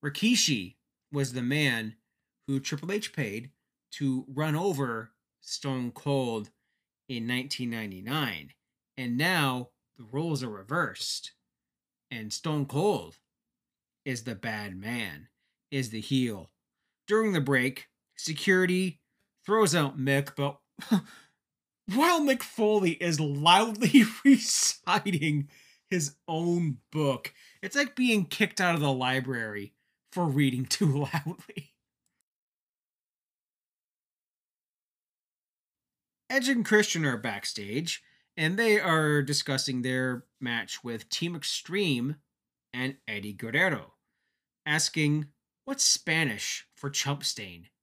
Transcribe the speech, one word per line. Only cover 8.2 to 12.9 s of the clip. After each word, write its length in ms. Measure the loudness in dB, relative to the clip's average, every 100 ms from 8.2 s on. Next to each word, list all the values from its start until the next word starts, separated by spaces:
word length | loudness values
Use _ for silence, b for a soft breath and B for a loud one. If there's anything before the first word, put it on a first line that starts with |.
| -2 -6 -12 _ _ _ _ -8
And 220 | -4 0
now 520 | 2 2 0 -2 -8 _ _ _
the 80 |
roles 380 | -8 -4 -2 -4
are 60 | -6
reversed, 840 | -10 -6 -2 -2 -4 -8 -8 -10 _ _ _ _ _ _ _ _
and 220 | -12 -10
Stone 340 | -6 -2 -2 0
Cold 520 | 0 2